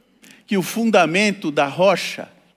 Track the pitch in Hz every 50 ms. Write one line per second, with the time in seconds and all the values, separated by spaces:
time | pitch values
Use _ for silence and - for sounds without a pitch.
0 | _ _ _ _ - - - _ _ - 208 190 160 - - 220 233 226 214 190
1 | 170 156 165 196 214 208 196 202 - 156 147 151 143 143 135 156 185 202 175 -
2 | - - - - - - _ _ _ _ _